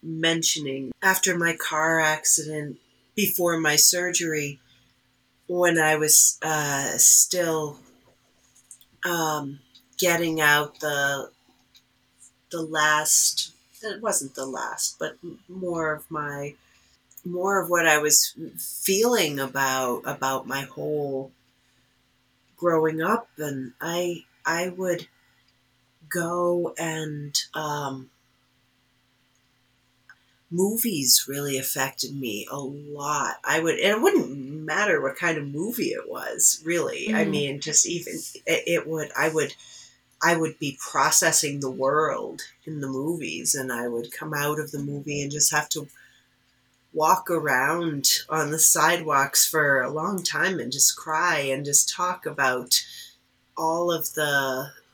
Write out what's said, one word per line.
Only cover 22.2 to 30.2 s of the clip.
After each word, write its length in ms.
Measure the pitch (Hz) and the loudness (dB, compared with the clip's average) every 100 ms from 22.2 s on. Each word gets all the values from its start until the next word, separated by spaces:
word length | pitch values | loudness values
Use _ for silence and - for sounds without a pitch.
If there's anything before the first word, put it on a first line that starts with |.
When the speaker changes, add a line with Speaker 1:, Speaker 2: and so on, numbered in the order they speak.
| _ _ _ _ | _ _ _ _
Speaker 1:
growing 460 | 175 160 160 160 | 2 4 2 0
up. 260 | 165 233 - - | 0 0 -2 -8
And 340 | 147 135 131 - | -6 -6 -8 -10
I, 420 | 156 175 175 170 - _ - | -6 -2 -2 -4 -12 _ -4
I 220 | 165 180 | -2 -2
would 400 | 180 185 175 - _ _ _ _ _ _ _ _ _ 151 | -4 -2 -2 -4 _ _ _ _ _ _ _ _ _ -8
go 680 | 175 170 175 175 175 170 - | -6 -2 0 2 2 -2 -4
and, 560 | 165 160 156 151 147 143 - | -6 -4 -6 -8 -4 -4 -4
um, 560 | 151 151 147 143 135 131 _ _ _ _ _ _ _ _ _ _ _ _ _ _ _ _ _ _ _ _ - | -6 -4 -4 -6 -8 -14 _ _ _ _ _ _ _ _ _ _ _ _ _ _ _ _ _ _ _ _ -20